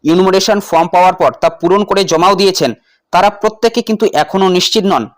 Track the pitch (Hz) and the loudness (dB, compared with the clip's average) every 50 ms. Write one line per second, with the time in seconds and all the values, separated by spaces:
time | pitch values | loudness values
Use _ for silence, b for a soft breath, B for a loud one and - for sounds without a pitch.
0 | - 151 165 180 190 190 190 190 190 226 208 202 - - - 165 170 - - 180 | 0 0 2 2 2 2 2 0 0 0 -2 -2 -2 -2 -2 -2 0 0 2 2
1 | 180 185 175 - 170 131 - - - 165 - - - 170 185 202 208 - 196 196 | 2 2 2 2 0 0 0 0 -2 -4 -2 -2 -2 0 0 0 0 0 -2 -2
2 | 190 - 165 156 175 190 202 185 202 190 - - 151 127 107 _ _ _ _ _ | 0 0 0 2 2 2 2 2 0 0 0 0 -4 -4 -4 _ _ _ _ _
3 | _ _ - 175 185 208 208 - - - - _ - 226 - 240 - - 220 208 | _ _ 0 0 2 0 0 -2 -6 -6 -4 _ -4 -2 -2 -2 -4 -4 -4 -2
4 | 226 - - 151 147 - - 190 190 185 180 180 - - - 220 185 196 175 131 | -2 -2 0 -2 -4 -2 -2 0 0 0 0 0 -2 0 -2 0 0 0 -2 -2
5 | 110 104 _ | -4 -6 _